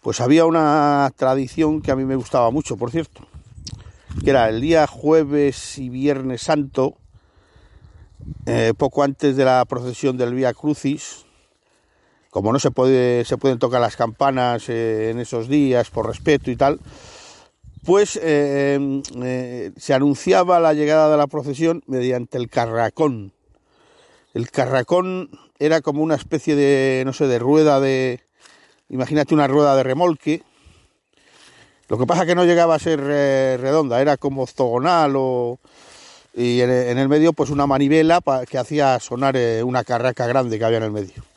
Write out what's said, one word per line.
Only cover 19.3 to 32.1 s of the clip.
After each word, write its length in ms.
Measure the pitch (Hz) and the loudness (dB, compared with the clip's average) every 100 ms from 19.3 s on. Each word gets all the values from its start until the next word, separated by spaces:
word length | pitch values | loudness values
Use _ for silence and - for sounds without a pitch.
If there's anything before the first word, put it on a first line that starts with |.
| 127 123 123 92 - | -6 -8 -10 -12 -14
se 160 | - | -2
anunciaba 680 | 135 143 143 - 180 180 175 | 2 2 0 2 2 4 4
la 140 | 165 | 4
llegada 360 | 151 151 156 156 | 2 2 4 4
de 60 | 151 | 4
la 100 | 143 | 0
procesión 560 | 156 139 135 160 170 - | -4 -8 -2 -2 -2 -4
mediante 540 | 131 127 123 120 127 | -4 -2 -2 -4 -8
el 100 | 117 | -6
carracón. 840 | - 117 113 113 - 156 120 98 _ _ _ _ _ _ _ _ _ _ | -4 -2 -2 -2 0 -2 -2 -12 _ _ _ _ _ _ _ _ _ _
El 160 | - 120 | -8 -6
carracón 800 | - 123 131 123 175 185 185 - - _ _ | -2 0 0 0 0 0 -6 -10 -18 _ _
era 220 | 151 160 | 0 2
como 200 | 147 147 | 0 -2
una 140 | 156 151 | 0 -2
especie 400 | - 156 - 147 | -2 -6 0 2
de, 480 | 139 139 135 131 131 | 2 2 2 0 -4
no 80 | |
sé, 140 | 127 139 | -2 0
de 100 | 120 | 0
rueda 420 | 120 151 156 135 | 2 4 4 4
de, 420 | 135 131 131 127 _ _ - _ _ _ _ | 2 0 -2 -4 _ _ -20 _ _ _ _
imagínate 460 | 127 123 151 143 156 | -8 -2 -2 2 2
una 120 | 139 | 2
rueda 280 | 139 147 135 | 4 4 4
de 80 | |
remolque. 580 | 127 131 180 151 - 165 _ _ _ _ _ _ _ _ _ _ - _ _ _ _ | 2 0 0 0 -4 -6 _ _ _ _ _ _ _ _ _ _ -20 _ _ _ _
Lo 120 | 113 | -4
que 80 | |
pasa 180 | 123 | 0